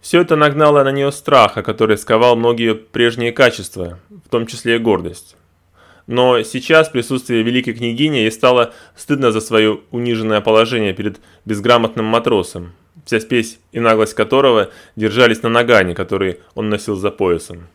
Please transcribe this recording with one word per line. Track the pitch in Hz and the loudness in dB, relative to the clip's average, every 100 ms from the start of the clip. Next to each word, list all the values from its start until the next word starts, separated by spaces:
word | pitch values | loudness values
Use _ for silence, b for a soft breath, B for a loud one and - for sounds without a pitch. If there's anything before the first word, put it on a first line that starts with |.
всё | - 175 | 0 0
это | 175 | 2
нагнало | 156 151 143 151 147 | 2 2 2 2 4
на | 135 | 2
неё | 139 139 | 0 -4
страх, | 139 - 139 104 - | -4 2 4 4 0
который | 101 107 110 104 | -8 -2 0 0
сковал | - 113 120 117 | 0 2 4 2
многие | 117 117 113 | 0 0 -2
прежние | 110 - - 120 120 117 | -2 -6 0 0 0 -6
качества, | 117 127 117 95 95 87 85 _ 208 _ | 2 2 2 -12 -10 -10 -12 _ -20 _
в | |
том | 120 113 | -4 -4
числе | - 120 117 | -8 -4 -2
и | |
гордость. | 113 95 87 87 - _ _ _ _ b b b - | 0 -2 -2 -14 -20 _ _ _ _ b b b -6
Но | 120 127 123 | 0 2 2
сейчас | 110 131 - 160 160 | -2 -8 2 2 4
в | |
присутствии | 123 117 131 - 117 | -2 -4 -6 -2 -2
великой | 113 127 123 | 0 -2 -4
княгини | 117 120 117 156 143 | -6 -6 -2 -2 0
ей | 110 | -2
стало | 107 127 123 120 B B _ | 0 2 2 0 B B _
стыдно | - 139 127 | -6 0 0
за | 107 | 0
своё | 110 110 107 104 _ | 0 2 2 0 _
униженное | 120 120 113 110 107 | -8 -4 -4 -2 -2
положение | 104 110 113 123 104 | 2 2 2 0 -4
перед | 92 104 98 b b | -4 -8 -8 b b
безграмотным | - 104 113 120 113 117 | -8 -4 2 2 2 -4
матросом, | 110 113 117 110 87 95 87 87 _ - - | -2 0 0 -2 -2 -12 -18 -20 _ -20 -4
вся | 113 | -4
спесь | 110 123 113 - _ | 0 -2 -2 -10 _
и | - | -2
наглость | 117 110 107 | 2 2 2
которого | - 110 131 135 113 98 B B - | -2 0 2 4 2 0 B B -4
держались | 107 107 120 113 | -2 2 2 2
на | 117 | 0
нагане, | 117 120 113 92 | 0 4 4 2
который | 87 92 98 95 85 b | -4 -6 -4 -4 -6 b
он | - 107 | -8 -6
носил | 101 110 98 | -6 -4 -4
за | 98 | -4
поясом. | - 95 85 - 87 85 | -2 -2 -2 -4 -20 -20